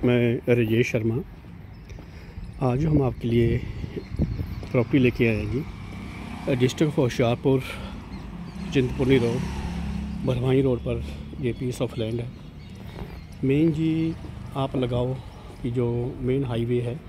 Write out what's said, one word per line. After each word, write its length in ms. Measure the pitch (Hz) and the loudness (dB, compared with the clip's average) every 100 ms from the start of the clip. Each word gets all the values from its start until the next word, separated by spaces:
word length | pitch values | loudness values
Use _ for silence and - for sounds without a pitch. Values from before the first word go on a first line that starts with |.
मैं 500 | 127 120 120 117 - | 6 6 4 2 4
राजेश 360 | 120 113 113 123 | 4 6 4 4
शर्मा। 260 | 120 113 113 - - - - - - - - - - - - - - | 2 2 0 -4 -14 -16 -16 -16 -16 -16 -14 -14 -16 -14 -12 -12 -2
आज 220 | 131 123 | 0 2
हम 180 | 160 147 | 4 4
आपके 260 | 131 120 120 | 4 0 2
लिए 300 | 117 117 120 - - - - - - - - - - - | 4 6 2 -2 -8 -8 -8 -10 -4 -2 -2 -6 -8 0
property 280 | 131 113 147 | 0 4 6
लेके 300 | 127 - 117 | 4 6 2
आए 80 | 107 | 2
हैं 160 | 104 | 0
जी, 1040 | 120 165 - - - - - - - - 131 | -4 -4 -10 -12 -10 -12 -12 -12 -8 -2 4
District 360 | 127 - 156 | 4 4 2
of 60 | 143 | 4
Hoshiarpur, 640 | 127 - 120 120 143 135 - - - - - - - - - - - | 2 4 2 4 4 2 0 -8 -8 -10 -10 -12 -12 -12 -12 -8 0
चिंतपूर्णी 460 | 143 127 - 127 135 | 2 2 2 6 6
रोड, 200 | 117 123 - - - - - - - - 131 | 6 0 -2 -4 -4 -4 -4 -4 -6 -4 0
भरवाई 360 | 123 127 131 | 0 4 4
road 160 | 135 120 | 4 2
पर 260 | - 117 113 - - - | 0 -4 -4 -8 -10 -4
ये 120 | 131 | -4
piece 240 | 110 127 120 | -2 -4 -2
of 120 | 120 | -4
land 120 | - | -2
है। 300 | 110 117 120 - - - - - - - - - - - | -2 -2 -6 -10 -16 -16 -14 -14 -12 -10 -10 -12 -14 -2
Main 280 | 131 139 165 | 2 4 4
जी, 420 | 151 160 160 160 170 - - - 135 | 4 2 2 0 -2 -8 -10 -8 -2
आप 200 | 135 139 | -2 0
लगाओ 380 | 127 120 123 131 - - - - | 0 2 0 -2 -8 -16 -16 -8
कि 80 | 127 | -4
जो 440 | 120 120 120 123 - | 0 0 0 -2 -4
main 240 | 123 131 | 0 0
highway 360 | 131 117 113 123 | 0 0 0 0
है 200 | 120 123 | 0 -6